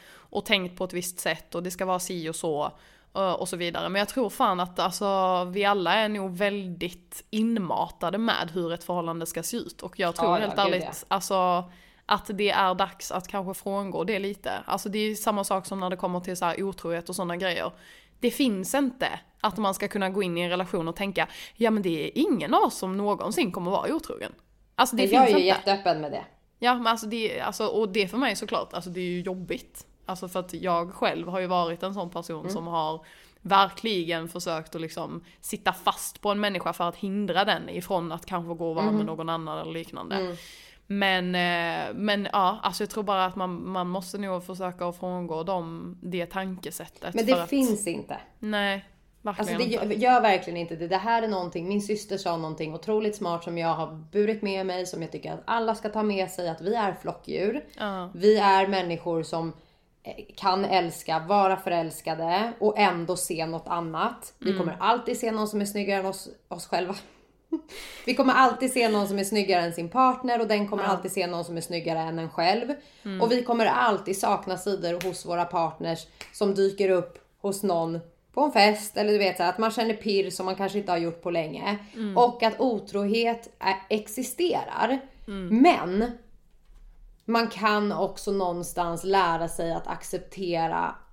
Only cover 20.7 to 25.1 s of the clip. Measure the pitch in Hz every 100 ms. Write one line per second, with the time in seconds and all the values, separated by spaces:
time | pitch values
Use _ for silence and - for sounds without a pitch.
20.7 | 185 165 165 196 180 160 - - - 226
21.7 | 214 185 160 151 - 359 233 151 330 349
22.7 | - 185 190 208 196 185 285 226 190 180
23.7 | 196 - 311 - - - - _ _ _
24.7 | - 247 233 196